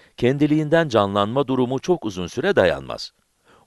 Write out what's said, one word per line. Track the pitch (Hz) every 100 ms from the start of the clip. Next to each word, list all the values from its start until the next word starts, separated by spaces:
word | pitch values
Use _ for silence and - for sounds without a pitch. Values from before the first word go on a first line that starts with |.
| _ -
kendiliğinden | 120 139 147 151 151 165 165
canlanma | 113 101 101 101 127 131
durumu | 131 123 131
çok | - 175
uzun | 107 92 87
süre | - 175 160
dayanmaz. | 92 71 65 57 - _ _ _ _ _